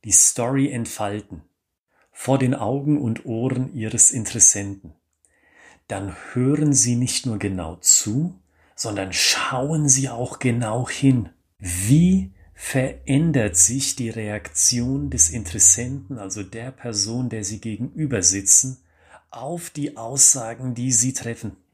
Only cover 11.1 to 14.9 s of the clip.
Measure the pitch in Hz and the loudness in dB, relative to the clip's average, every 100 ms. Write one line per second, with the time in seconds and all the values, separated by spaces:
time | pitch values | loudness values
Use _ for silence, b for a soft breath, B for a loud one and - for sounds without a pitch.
11.1 | 127 90 _ _ _ 90 87 101 147 175 | 4 0 _ _ _ -8 -4 4 6 6
12.1 | 190 190 b b _ - 131 131 - - | 4 0 b b _ -4 -2 -2 -6 0
13.1 | 139 165 143 104 - - 131 131 - 117 | 2 2 2 2 2 2 2 -4 -4 -6
14.1 | 110 107 104 - - - 120 123 | -6 -6 -8 -6 0 0 0 -2